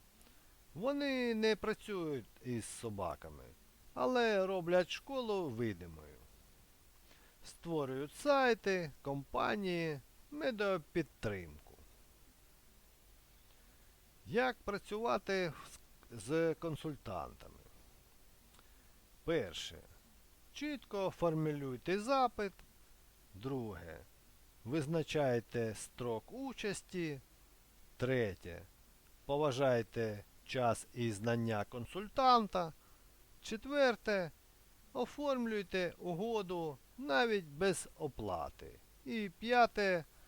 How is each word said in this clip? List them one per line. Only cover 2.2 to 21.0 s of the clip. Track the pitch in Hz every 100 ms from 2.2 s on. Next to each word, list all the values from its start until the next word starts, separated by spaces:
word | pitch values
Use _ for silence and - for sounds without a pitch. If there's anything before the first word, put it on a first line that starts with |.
| 98 -
із | 127 120 -
собаками, | - 117 101 90 71 80 73 62 - - - -
але | - 254 254 226 202 190
роблять | 190 165 180 175
школу | - - 269 233 202 160
видимою. | 113 117 87 87 78 76 71 - - - - - - - - - - - -
Створюють | - - 170 160 135 131 147
сайти, | - 294 277 254 226 196 185 160 -
компанії, | 143 139 139 123 120 214 190 170 160 143 - - -
медіапідтримку. | 294 294 214 208 185 - 175 147 - 113 98 82 73 - - - - - - - - - - - - - - - - - - - - - - - - - - 95
Як | 196 254 -
працювати | - 202 - 208 233 226 - 190 175 - - - - - -
з | 120 104 160 165
консультантами? | 151 165 147 160 135 - 90 65 - - - - - - - - - - - - - - - - - - -
Перше. | - 165 95 - - 82 - - - - - - -
Чітко | - 294 277 - 202